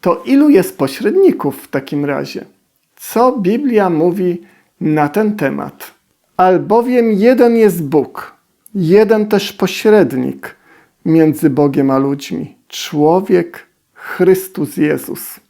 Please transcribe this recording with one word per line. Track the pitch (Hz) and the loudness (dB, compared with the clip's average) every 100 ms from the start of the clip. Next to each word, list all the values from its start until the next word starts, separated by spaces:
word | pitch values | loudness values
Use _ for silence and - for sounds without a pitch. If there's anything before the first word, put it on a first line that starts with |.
to | 180 170 - | -2 -2 0
ilu | 277 294 | 2 4
jest | 311 370 - | 4 2 -4
pośredników | 277 - 226 349 381 - 143 131 | -6 -2 -2 2 2 2 -4 -8
w | - | -8
takim | 139 135 147 | -8 -6 -6
razie? | 143 139 135 - - _ _ _ _ _ | -4 -6 -8 -12 -16 _ _ _ _ _
Co | - 220 254 262 | -6 0 0 2
Biblia | 180 233 294 220 190 | 0 0 0 0 2
mówi | 165 175 185 180 170 - _ _ _ | 2 0 0 -2 -4 -10 _ _ _
na | - 151 147 | -2 0 0
ten | 202 214 208 | 0 -2 -2
temat? | 139 143 - - - _ _ _ _ - | -4 -4 -10 -14 -20 _ _ _ _ 0
"Albowiem | 180 180 147 220 240 247 233 | 2 2 2 0 2 0 0
jeden | 208 226 254 240 233 | 2 2 4 4 4
jest | 214 170 | 2 2
Bóg, | 147 151 123 - - _ _ _ _ | 0 0 -2 -8 -18 _ _ _ _
jeden | 208 160 196 214 220 214 | -4 2 4 4 2 2
też | 208 196 | -2 -2
pośrednik | - 190 - 220 214 156 131 127 - - - _ _ _ _ | -4 -4 -2 2 4 2 -2 -6 -8 -16 -20 _ _ _ _
między | - 160 160 151 165 | 0 2 2 2 0
Bogiem | 135 147 139 135 | 2 0 0 0
a | 135 | 0
ludźmi, | 139 139 - 165 - _ _ | -2 -4 -8 -10 -10 _ _
człowiek | - - 151 151 180 190 180 170 - - _ _ | -14 -8 0 2 2 2 0 0 -10 -20 _ _
Chrystus | _ - - 180 185 - - 143 - | _ -16 0 2 2 -2 -8 -8 -2
Jezus". | 151 139 - - - - | -2 -2 -8 -14 -14 -20